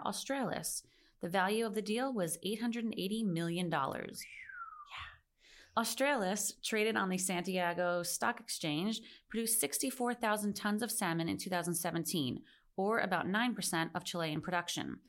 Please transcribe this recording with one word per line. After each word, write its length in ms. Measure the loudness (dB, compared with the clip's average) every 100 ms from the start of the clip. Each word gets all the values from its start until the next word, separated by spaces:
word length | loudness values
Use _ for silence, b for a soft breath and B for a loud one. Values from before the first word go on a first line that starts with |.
| -2
Australis. 800 | -4 -2 -2 0 -2 -4 -6 -10 b b b
The 80 | -2
value 380 | 2 2 2 0
of 80 |
the 80 | 0
deal 300 | 0 0 0
was 240 | 0 -2 -2
eight 160 | -4 -2
hundred 240 | 0 0
and 100 | -2 -2
eighty 280 | -2 0
million 440 | 0 2 0 0 0
dollars. 540 | 0 0 -2 -6 -8
Yeah. 1600 | -12 -14 -14 -12 -12 -14 -14 -12 -12 -16 _ _ -20 -20 -4 0
Australis, 720 | 0 2 4 4 2 2 0 -4
traded 340 | 0 2 4 4
on 120 | 2
the 100 | 2
Santiago 840 | 2 0 2 2 2 2 2 2
Stock 340 | 0 0 0 0
Exchange, 640 | -4 -4 0 2 0 -2 B B B
produced 320 | -2 2 2
sixty-four 540 | 2 0 -2 0 0
thousand 400 | 2 2 2 2
tons 260 | 0 2 2
of 120 | 0
salmon 360 | 0 2 2 2
in 100 | 0
two 120 | 0
thousand 240 | 0 0
seventeen, 680 | 0 0 0 0 0 0 -2 B B B -2
or 240 | 0 2
about 260 | 2 0 2
nine 240 | 2 0
percent 380 | 0 0 0 0 -2
of 80 |
Chilean 360 | -4 -2 0 -2
production. 580 | -2 -2 -2 -4 -6 -8